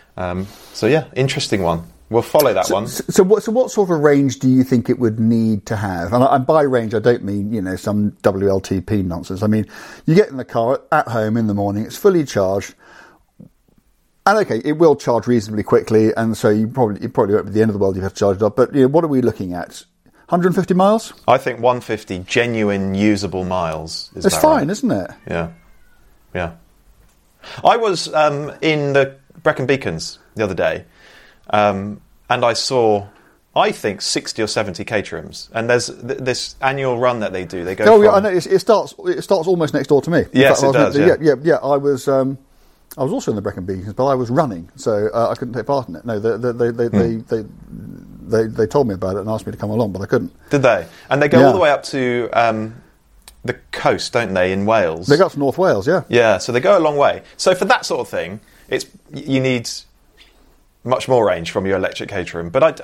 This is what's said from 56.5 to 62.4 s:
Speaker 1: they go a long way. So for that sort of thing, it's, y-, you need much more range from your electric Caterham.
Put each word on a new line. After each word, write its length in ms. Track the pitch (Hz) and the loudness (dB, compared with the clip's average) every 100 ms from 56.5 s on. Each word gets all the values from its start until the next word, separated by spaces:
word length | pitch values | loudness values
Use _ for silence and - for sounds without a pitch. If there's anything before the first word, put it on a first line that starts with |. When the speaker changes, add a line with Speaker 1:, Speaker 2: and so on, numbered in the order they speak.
Speaker 1:
they 80 | 120 | 0
go 180 | 123 202 | 4 4
a 20 | |
long 160 | 156 147 | 4 2
way. 260 | 127 92 - - | 2 0 -8 -2
So 180 | - | 0
for 100 | 175 | 2
that 200 | 202 247 | 2 0
sort 160 | - 143 | 0 -6
of 80 | 117 | -4
thing, 320 | 98 85 104 - _ - | -6 -6 -10 -16 _ -6
it's, 160 | 127 - - _ | -6 -6 -16 _
y-, 120 | - - | -14 -2
you 140 | 135 | 0
need 280 | 131 127 117 - - _ _ _ - _ _ _ _ _ | 0 -2 -4 -12 -16 _ _ _ -20 _ _ _ _ _
much 240 | 117 127 123 | -4 -2 2
more 180 | 127 104 | 2 2
range 240 | 87 85 | 0 -2
from 160 | 104 95 | -4 -2
your 100 | 95 | -2
electric 340 | 90 - 110 | -2 -6 -8
Caterham. 400 | 98 85 85 | -8 -8 -8